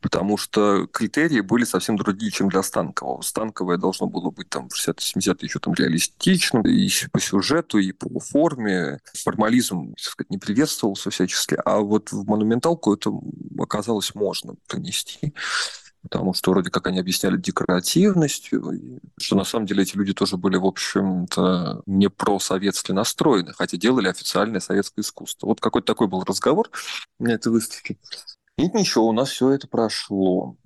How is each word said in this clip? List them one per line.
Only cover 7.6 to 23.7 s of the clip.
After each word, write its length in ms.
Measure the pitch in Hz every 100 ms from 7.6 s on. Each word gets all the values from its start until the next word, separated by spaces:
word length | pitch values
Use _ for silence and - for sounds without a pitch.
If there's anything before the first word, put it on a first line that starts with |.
| 165 107
и 140 | 95
по 260 | - - 123
форме. 800 | - - 175 135 107 92 76 69 - -
Формализм, 680 | - 104 110 120 117 92 - -
так 40 | -
сказать, 180 | - -
не 60 | 95
приветствовался 720 | - 104 151 - 113 98 -
всячески, 460 | - 92 - - - -
а 140 | 98
вот 320 | 104 107 -
в 140 | 104 101
монументалку 640 | 107 107 117 165 165 -
это 180 | 104 - 101 - - - -
оказалось 560 | - 104 101 110 95 101
можно 400 | 101 - - - _
принести. 680 | - - - - - 151 - - - - - - _
Потому 300 | - - 95
что 180 | 92 -
вроде 180 | 92 90
как 160 | - -
они 120 | 92
объясняли 380 | 90 92 98 92
декоративностью, 1300 | - - - 90 - - 202 185 151 - - - -
и 280 | - 127 127 - _
что 160 | - 98
на 80 | 95
самом 200 | 120 101
деле 160 | 101
эти 140 | 95 98
люди 160 | 98
тоже 240 | 95 98 92
были, 200 | 180 92
в 80 | 131
общем-то, 1160 | - - 98 - 185 - - 90 90 85 - -
не 220 | 95 98
просоветски 840 | - - 98 - 92 98 - -
настроены, 600 | 98 98 - 151 110 87
хотя 240 | - -